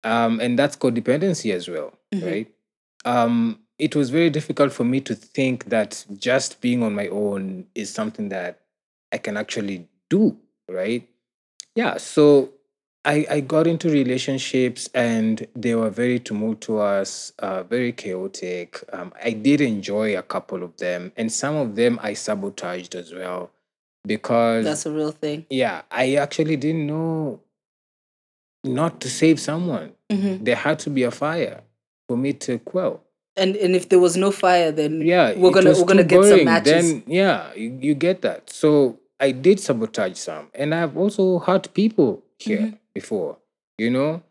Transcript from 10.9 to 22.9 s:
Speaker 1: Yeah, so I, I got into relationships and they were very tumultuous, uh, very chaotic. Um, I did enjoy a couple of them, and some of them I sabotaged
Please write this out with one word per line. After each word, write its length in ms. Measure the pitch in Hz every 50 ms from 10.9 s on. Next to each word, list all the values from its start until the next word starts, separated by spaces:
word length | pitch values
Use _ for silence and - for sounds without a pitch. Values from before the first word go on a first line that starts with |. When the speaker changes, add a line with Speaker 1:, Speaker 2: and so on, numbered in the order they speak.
| 120 120 - _ _ _ _ _ _ _ _ _ _ _ - _ _
Speaker 1:
Yeah, 200 | 226 240 - -
so 540 | - - - - 156 147 147 147 139 131 - _ _ _ _ _ _ _ _ _ _ _
I, 200 | 147 147 151 151 -
I 100 | 147 151
got 280 | 139 131 165 156 165
into 220 | 170 170 156 - 170
relationships 1000 | 151 143 135 123 127 127 - - 135 131 - - - 131 127 123 120 - - - -
and 540 | 127 120 117 117 113 110 110 110 110 113 - _
they 200 | 123 110 120 117
were 140 | 113 113 110
very 300 | 95 113 120 123 123 120
tumultuous, 1120 | 123 - 110 104 107 113 110 107 - - 110 107 104 101 101 98 98 - - - - - _ -
uh, 240 | - 98 95 92 92
very 300 | 92 113 127 127 120 123
chaotic. 880 | - - 104 92 92 95 98 - - 95 90 - 90 - _ - - - -
Um, 220 | - - - - - - -
I 80 | 120
did 300 | 110 107 107 135 143 143
enjoy 560 | 143 123 107 101 95 101 101 107 110 107 101
a 60 | 90 -
couple 380 | _ - 95 - - 95 90 90
of 120 | 85 _
them, 380 | - 92 90 90 87 90 90 _
and 160 | - 113 113
some 240 | - - - 143 151
of 200 | 151 135 113 101
them 220 | 110 120 120 120 113 -
I 100 | 104 104
sabotaged 840 | - - - 107 101 - - - - - 87 90 92 90 90